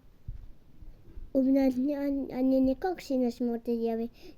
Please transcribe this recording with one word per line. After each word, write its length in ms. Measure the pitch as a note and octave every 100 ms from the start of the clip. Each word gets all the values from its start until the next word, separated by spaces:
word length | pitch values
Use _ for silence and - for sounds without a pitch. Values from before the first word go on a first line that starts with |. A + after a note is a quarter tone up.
| - - - - - - - - - - - - -
У 100 | C4+
меня 280 | C4 C4+ C4+
не, 260 | B3+ C#4 C#4+
они, 340 | C#4+ C#4 C4
они 280 | B3 C4 C4
никак 400 | C4 C4 F#4 E4+
сильно 320 | - C4 B3
смотрели. 760 | A#3 A#3+ A#3 A#3+ A#3 A3+ A3+ A#3 - -